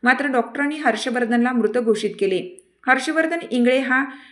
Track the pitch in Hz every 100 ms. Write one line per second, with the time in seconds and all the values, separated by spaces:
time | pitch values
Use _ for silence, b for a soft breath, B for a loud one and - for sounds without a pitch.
0 | 240 254 285 254 240 - 285 311 294 214
1 | 269 247 240 240 240 247 214 233 226 208
2 | 208 - 196 185 - - _ _ - 262
3 | 254 311 320 339 - 247 240 254 262 262
4 | 277 B B